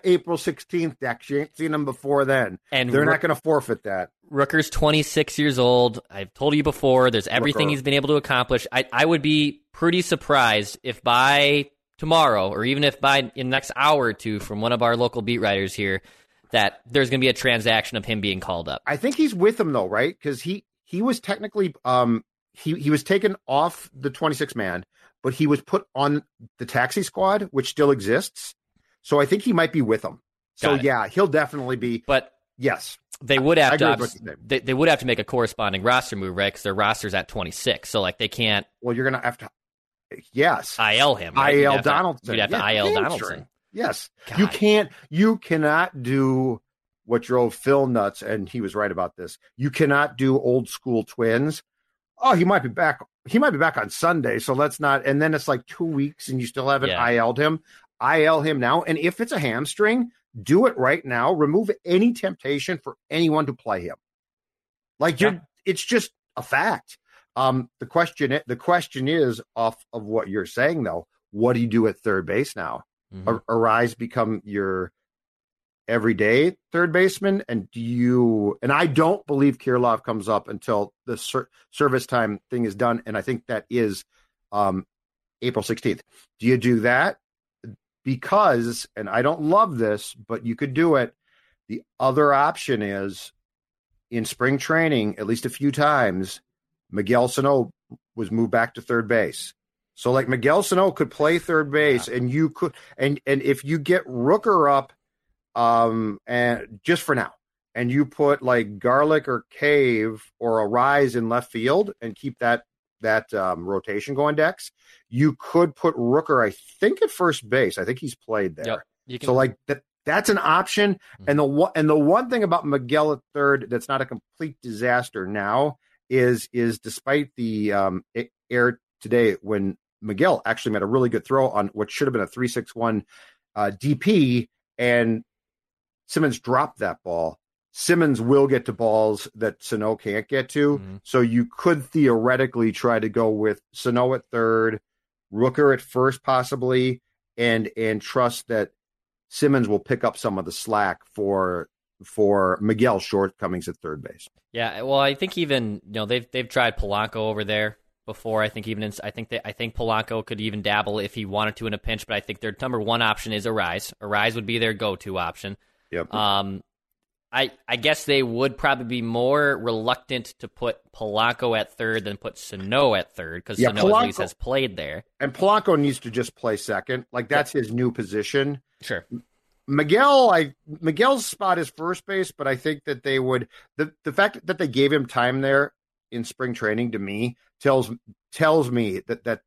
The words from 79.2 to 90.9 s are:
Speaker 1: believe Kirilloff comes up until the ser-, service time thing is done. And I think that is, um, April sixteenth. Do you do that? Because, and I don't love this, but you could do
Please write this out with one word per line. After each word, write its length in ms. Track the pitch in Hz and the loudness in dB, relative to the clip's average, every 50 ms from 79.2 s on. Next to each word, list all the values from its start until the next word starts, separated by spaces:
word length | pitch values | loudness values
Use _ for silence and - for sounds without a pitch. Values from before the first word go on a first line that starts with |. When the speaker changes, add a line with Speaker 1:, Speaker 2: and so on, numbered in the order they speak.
| - | -4
Speaker 1:
believe 320 | - 143 135 143 143 - - | -4 0 4 4 2 2 0
Kirilloff 440 | - 135 123 123 123 120 113 110 - | -2 0 0 2 2 2 0 0 -2
comes 240 | 123 110 107 92 113 | -6 -6 -6 -2 -2
up 200 | 107 104 - - | -2 -2 -2 -6
until 460 | 104 95 - - 110 104 101 - _ _ - | -14 -10 -4 -2 -2 -2 -2 -4 _ _ -10
the 140 | 120 117 - | -10 -10 -10
ser-, 320 | - - - 131 - _ _ _ _ _ | -10 -6 -6 -6 -6 _ _ _ _ _
service 360 | - - 147 139 127 123 - | -4 0 0 2 2 0 -2
time 340 | - 131 120 113 104 104 95 _ - | 0 -2 0 0 0 -4 -8 _ -8
thing 140 | 123 120 117 | -4 -4 -4
is 100 | 107 98 | -4 -2
done. 280 | 104 123 120 117 117 - | 0 0 0 0 -2 -4
And 140 | 113 107 101 | -6 -6 -6
I 20 | |
think 260 | 92 131 123 117 _ - | -4 -4 -6 -6 _ -6
that 180 | 117 104 - - | -8 -8 -6 -4
is, 360 | 120 120 113 104 95 - - _ _ _ _ _ _ _ _ - | 0 0 0 0 -2 -6 -12 _ _ _ _ _ _ _ _ -6
um, 340 | 101 104 101 98 92 95 - _ _ _ _ _ _ _ _ _ _ - | -2 0 0 0 0 -2 -8 _ _ _ _ _ _ _ _ _ _ -6
April 200 | 120 123 - 110 | -6 -4 -4 -4
sixteenth. 400 | - - 147 - - 117 87 - - _ _ _ _ _ _ - | -4 -4 -6 -4 -2 -4 -4 -4 -8 _ _ _ _ _ _ -4
Do 80 | 110 | 2
you 100 | 123 131 | 2 2
do 240 | 120 104 123 120 110 | 2 2 2 2 2
that? 380 | 107 120 123 135 165 202 - _ _ _ _ _ _ _ _ _ - 113 104 _ _ _ _ _ - | 2 2 2 2 2 0 -4 _ _ _ _ _ _ _ _ _ -20 -20 -20 _ _ _ _ _ -6
Because, 840 | 135 131 127 - - 190 208 208 170 127 120 117 120 117 - - - - | -6 -6 -4 -2 0 2 4 4 4 4 2 0 -4 -6 -8 -12 -12 -12
and 120 | 107 104 101 | -12 -10 -4
I 140 | 104 120 | -2 0
don't 200 | 123 147 165 160 | 0 0 0 0
love 340 | 151 151 185 208 226 190 143 | 0 2 4 4 4 2 0
this, 380 | 113 113 107 104 104 - - - | -2 0 0 0 -2 -6 -12 -16
but 320 | 117 107 - 117 101 117 | -18 -12 -10 -10 -8 -6
you 100 | 113 113 | -6 -4
could 180 | - 147 135 127 | -4 -6 -4 0
do 220 | 156 170 170 | 0 2 4